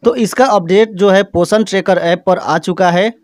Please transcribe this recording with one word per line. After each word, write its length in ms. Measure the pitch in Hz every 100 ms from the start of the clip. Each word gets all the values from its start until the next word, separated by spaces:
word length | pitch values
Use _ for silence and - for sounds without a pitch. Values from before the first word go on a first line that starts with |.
तो 120 | 233 240
इसका 300 | 214 - 254
अपडेट 460 | 233 165 190 220
जो 180 | 196 202
है 140 | 190
पोषण 400 | 196 170 170 214
ट्रैकर 340 | 214 196 180 180
ऐप 260 | 165 170 -
पर 100 | 180
आ 200 | - 156
चुका 340 | 175 175 185
है। 220 | 175 208 233